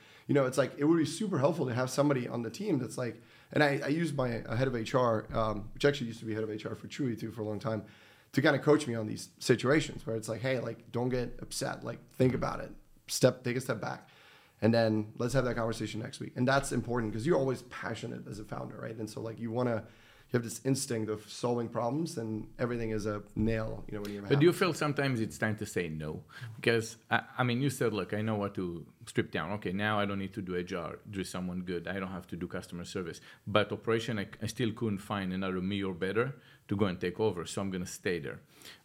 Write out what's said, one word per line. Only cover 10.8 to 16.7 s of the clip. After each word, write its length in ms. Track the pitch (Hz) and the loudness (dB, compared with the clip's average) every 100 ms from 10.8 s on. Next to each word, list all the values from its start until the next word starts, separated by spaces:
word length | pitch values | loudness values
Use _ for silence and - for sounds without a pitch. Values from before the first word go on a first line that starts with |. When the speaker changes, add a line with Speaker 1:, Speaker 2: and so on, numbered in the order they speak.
| - | -6
Speaker 1:
don't 200 | 117 123 | -2 0
get 280 | 123 120 - | 0 -2 -6
upset, 420 | - - 135 127 | -8 -6 -4 -6
like, 140 | 123 117 - | -8 -10 -6
think 200 | - 127 | 4 4
about 260 | 120 - - | 4 -2 -4
it, 100 | - - - - - | -8 -12 -20 -18 -6
step, 360 | - 127 - | 4 4 4
take 120 | 123 123 | -2 -2
a 40 | |
step 200 | - 107 | -2 -4
back, 280 | - - - - - - - - | -4 -8 -12 -20 -20 -20 -20 2
and 100 | 107 | 6
then 400 | 117 110 107 107 - | 6 6 2 -2 -4
let's 160 | 120 | 0
have 100 | 135 | 2
that 100 | 123 117 | 2 0
conversation 440 | 113 113 107 107 | -2 -2 -4 -6
next 180 | 117 - | -8 -10
week." 140 | - | -8
And 140 | - 127 | 0 4
that's 240 | 139 - | 4 2